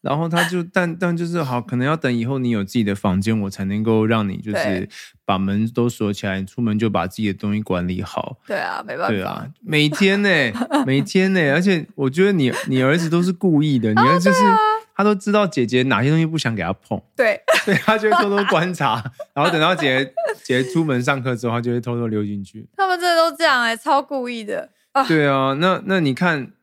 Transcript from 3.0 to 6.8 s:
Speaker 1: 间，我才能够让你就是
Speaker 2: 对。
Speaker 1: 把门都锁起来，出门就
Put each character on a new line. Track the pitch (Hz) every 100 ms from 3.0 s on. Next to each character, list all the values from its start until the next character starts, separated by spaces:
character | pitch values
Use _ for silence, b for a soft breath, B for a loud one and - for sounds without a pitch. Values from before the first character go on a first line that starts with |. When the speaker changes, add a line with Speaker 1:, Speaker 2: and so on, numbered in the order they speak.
| - 92
Speaker 1:
间， | 101 110
我 | 98
才 | - 95
能 | 101
够 | 110 110 110
让 | 113 101
你 | 92
就 | 107
是 | 104
Speaker 2:
对。 | 135 92 92 B B B -
Speaker 1:
把 | 95
门 | 95 101 113
都 | 120 120
锁 | - 107
起 | 101 101
来， | 95
出 | 95 -
门 | 117
就 | 107